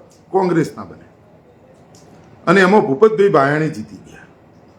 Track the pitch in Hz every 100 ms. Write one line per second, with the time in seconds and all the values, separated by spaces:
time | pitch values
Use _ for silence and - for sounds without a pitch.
0 | - _ _ 190 185 165 143 - 87 78
1 | - _ _ _ _ _ _ _ _ -
2 | - - - - - 190 185 214 - 135
3 | 220 190 202 151 139 151 156 - 107 95
4 | - - - _ _ _ _